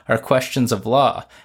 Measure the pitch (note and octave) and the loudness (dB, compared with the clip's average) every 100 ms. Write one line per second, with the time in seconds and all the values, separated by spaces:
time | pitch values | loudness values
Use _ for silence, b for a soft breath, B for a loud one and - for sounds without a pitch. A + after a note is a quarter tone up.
0 | B A#2 - B2+ B2+ C#3 A#2 G#2+ G#2+ C3 | B -2 2 0 0 -2 0 -2 0 2
1 | C3 - - B | 2 0 -12 B